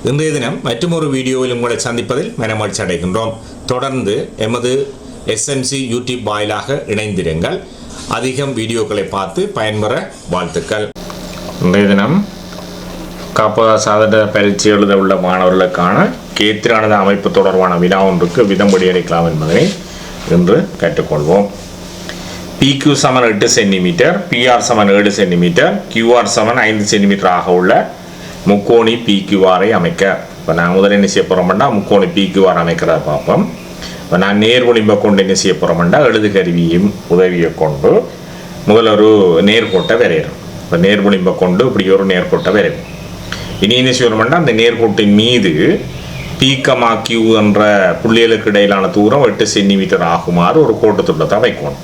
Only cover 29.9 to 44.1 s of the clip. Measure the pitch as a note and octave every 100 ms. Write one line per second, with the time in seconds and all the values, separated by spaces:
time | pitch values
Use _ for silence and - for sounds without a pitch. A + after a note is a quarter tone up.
29.9 | E2+ G2 F2 - - - E2 E2+ F#2+ G2
30.9 | G2+ G2 G2+ F#2 F#2 F2+ F#2+ C3+ A2 G2
31.9 | G2+ F#2 E2+ G2 F#2+ F#2+ E2+ E2+ E2 E2
32.9 | D#2+ D2+ C#2+ - A#2+ G3+ - - - -
33.9 | - - F2 G2 G#2 A2 B2 A#2+ A#2 G#2+
34.9 | G2+ G#2+ G2 F#2+ F#2+ G2 F2+ F2+ E2+ E2+
35.9 | C#3+ C#3+ A2 G#2+ G2 F2 E2+ E2+ E2+ G2+
36.9 | F#2+ - F2 F#2 F2 E2 - D#2 C#2+ -
37.9 | G3 B3+ - - - - - - G#2+ A2+
38.9 | G#2 G#2+ G#2+ F#2 E2 G2 A2+ G#2+ F#2+ E2
39.9 | A#2 G#2+ D#2+ - - - - - E2+ F#2+
40.9 | G#2 G2 F#2+ F2+ F2 F2+ F2+ B2+ G#2+ F#2+
41.9 | F#2+ G2 F2+ F2 F2 F#2 G2+ F2 - -
42.9 | - - - - - - - G2+ B2 B2+
43.9 | B2 A#2+